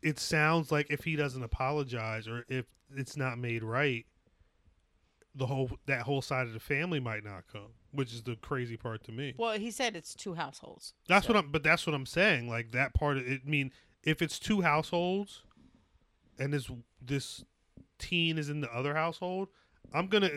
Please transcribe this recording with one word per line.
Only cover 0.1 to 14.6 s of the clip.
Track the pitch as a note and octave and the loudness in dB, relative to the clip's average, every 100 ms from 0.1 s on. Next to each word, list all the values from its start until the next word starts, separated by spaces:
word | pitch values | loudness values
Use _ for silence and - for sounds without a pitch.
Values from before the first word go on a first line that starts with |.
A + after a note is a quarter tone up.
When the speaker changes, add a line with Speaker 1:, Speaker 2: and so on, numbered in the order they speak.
| D3+ | -2
Speaker 1:
sounds | - D#3+ D3+ E3 D3+ | 0 4 6 4 4
like | D3 D3 | 0 0
if | D3 | -2
he | - | -2
doesn't | D#3 C#3+ B2+ | 0 0 -2
apologize | A#2+ - C3 D3+ C#3 A#2+ A2 A2 A2 | -4 -2 0 -2 -2 -4 -4 -4 -6
or | A#2+ A#2+ | -8 -4
if | C3 A#2 _ _ | -4 -4 _ _
it's | C#3 B2+ D3 | -10 -8 -4
not | C3 A#2+ | -4 -2
made | B2 A#2 | -2 -2
right, | A2 A#2+ D3 A#2 - _ _ _ _ _ _ _ _ _ _ _ _ | 0 0 2 0 -6 _ _ _ _ _ _ _ _ _ _ _ _
the | C3+ B2+ | -4 -2
whole, | C3+ B2+ A2 | 0 -2 -2
that | - C3 | -2 -2
whole | A#2 C#3 | 0 -2
side | - C3 B2 | 0 -2 -2
of | |
the | A2 | -6
family | - C#3 E3+ D#3+ | -2 0 0 -2
might | B2 G#2+ | -2 -6
not | G#2+ F#2+ - | -8 -14 -12
come, | G#2+ G#2 A2+ _ | -14 -16 -20 _
which | C#3+ B2+ | -4 -4
is | A#2 | -4
the | A#2 A2+ | -8 -8
crazy | - C3+ A#2+ A2+ | -4 -4 -4 -6
part | A#2+ A2 | -6 -8
to | - | -8
me. | A2+ C#3 B2+ | -8 -6 -4
Speaker 2:
Well, | A3+ G#3+ | -2 -2
he | A3+ | -4
said | G#3 A#3+ | -2 -2
it's | F#3+ - | -4 -12
two | - G#3 | -12 -8
households, | E3+ D3 - - - - - - | -6 -6 -8 -18 -18 -18 -8 4
Speaker 1:
That's | F#3+ - | 4 6
Speaker 2:
so. | |
Speaker 1:
what | G#3+ | 4
I'm, | D3 | 4
but | D3+ | 2
that's | D3+ E3 - | 4 4 4
what | |
I'm | D3 C3+ | -2 0
saying. | - G#3 C#3+ A#2+ | 4 4 4 0
Like, | A#2 A#2 | -4 -2
that | A#2+ C3+ | 0 2
part | - D3 C#3 | 2 2 0
of | B2+ | 0
it, | C3 C3+ | -4 0
I | |
mean, | D3 C3+ - _ _ | 0 0 -6 _ _
if | - D#3 | 0 2
it's | E3 - | 0 -2
two | - G#3+ | 2 4